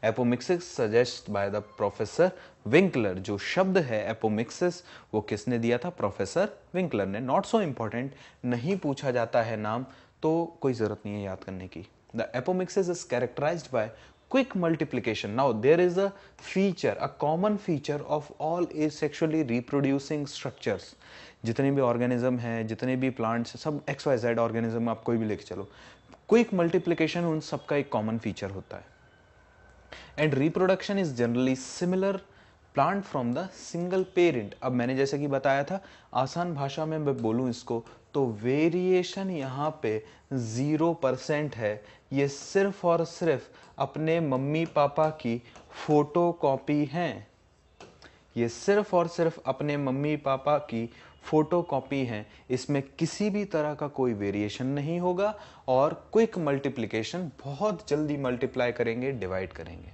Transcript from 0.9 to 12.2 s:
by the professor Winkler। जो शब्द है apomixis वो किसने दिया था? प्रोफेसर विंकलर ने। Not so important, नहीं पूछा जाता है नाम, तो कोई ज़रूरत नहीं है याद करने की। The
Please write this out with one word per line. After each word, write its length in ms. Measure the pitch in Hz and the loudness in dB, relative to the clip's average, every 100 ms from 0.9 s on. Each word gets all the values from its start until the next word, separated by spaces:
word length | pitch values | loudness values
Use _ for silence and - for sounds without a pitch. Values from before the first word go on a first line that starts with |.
| 113 127 - - | 4 2 -2 -6
by 120 | 101 101 | -2 0
the 80 | 104 104 - | -2 -6 -2
professor 500 | 104 - 107 - 180 - - - 104 | -2 -2 -6 2 2 2 -20 -12 4
Winkler। 460 | 139 190 143 107 | 6 6 2 0
जो 240 | 92 95 101 | -2 -4 -4
शब्द 400 | - - 190 190 | -2 0 4 4
है 220 | 143 110 101 | 2 -2 -2
apomixis 680 | 113 113 107 117 - 180 175 - - - | -2 0 0 -2 0 -2 -2 -14 -20 -4
वो 80 | 107 | -4
किसने 380 | 104 107 - 120 | -2 -4 -2 0
दिया 180 | 117 120 | 2 2
था? 120 | 180 | 0
प्रोफेसर 600 | - 104 98 98 - 208 - - 175 | -2 -4 -2 -2 0 -2 -4 -8 -2
विंकलर 300 | 175 107 95 | 0 0 0
ने। 160 | 98 127 | -2 0
Not 220 | 156 196 | 0 2
so 120 | 226 | 2
important, 460 | 185 123 110 117 135 - - - 123 | 2 -2 -4 -4 -6 -10 -20 -8 -2
नहीं 320 | 120 131 196 | -2 0 -2
पूछा 340 | 156 135 143 | -2 -2 0
जाता 300 | 123 113 123 | 0 2 2
है 140 | 113 110 | 0 -2
नाम, 280 | 107 113 131 - - _ | -2 -4 -6 -14 -20 _
तो 340 | 160 165 165 - | 0 0 -2 -2
कोई 120 | 139 | -2
ज़रूरत 280 | 120 107 104 104 | 0 0 -2 -6
नहीं 100 | 104 | -6
है 80 | |
याद 200 | 101 92 | -6 -8
करने 240 | - 95 95 | -10 -10 -10
की। 180 | 82 90 _ _ | -14 -16 _ _
The 120 | 117 | -6